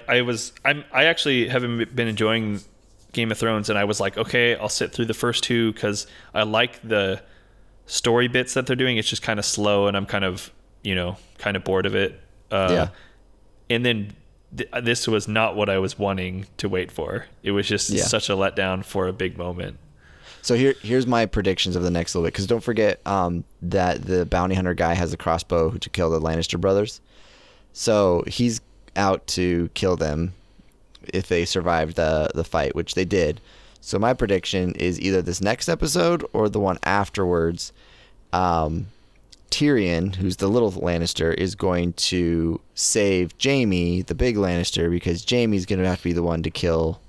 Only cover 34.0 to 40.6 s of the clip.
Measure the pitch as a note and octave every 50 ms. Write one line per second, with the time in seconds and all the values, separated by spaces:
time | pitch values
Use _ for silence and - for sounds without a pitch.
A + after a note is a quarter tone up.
34 | G#2+ A#2+ B2+ - B2 G2 G2 F2+ - - - F#2+ F2+ F2+ - - D#2+ F2+ E2+ E2
35 | - F#2+ F#2+ F#2 D#2+ F2 E2+ - G2 G2+ B2 - - - E3 D#3 E3+ D3+ C#3+ F3+
36 | E3+ E3+ F3 D#3 - - - - A2 G#2 F#2+ G#2 G2+ F#2+ F2 - - D#2+ G2 G2+
37 | G2+ - - G2+ F#2+ F2+ F2 E2 E2 E2+ E2+ E2+ - - - - - - - -
38 | - - - - - - - F2+ F#2 F2 E2+ E2 D#2+ D#2 D#2+ F2 F2+ G2 - -
39 | - - - - - _ - _ - - - - D3 D3 C#3+ A2+ G2 F2 E2+ E2
40 | F2+ G2 F#2 F#2 F#2+ F#2 F#2 - G2 G2 A2 B2